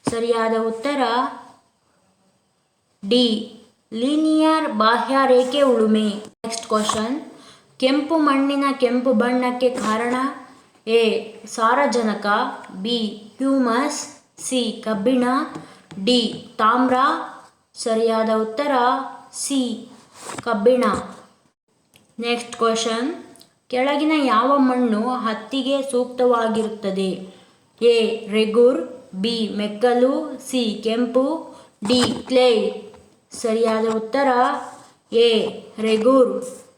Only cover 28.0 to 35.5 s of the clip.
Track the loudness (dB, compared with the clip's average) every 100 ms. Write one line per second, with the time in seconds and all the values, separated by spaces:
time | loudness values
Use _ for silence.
28 | 0 -4 -4 0 2 4 4 4 -6 -14
29 | -16 -6 -4 -2 -4 -4 -6 0 0 4
30 | 2 0 -6 -12 -6 -2 -2 -4 -4 -2
31 | 0 0 0 -4 -10 -20 -20 _ 0 2
32 | 2 -4 0 2 4 4 0 -6 -16 -20
33 | -20 _ _ -6 -2 0 0 0 0 -2
34 | -2 0 2 2 2 0 -8 -16 -20 _
35 | _ 2 4 4 0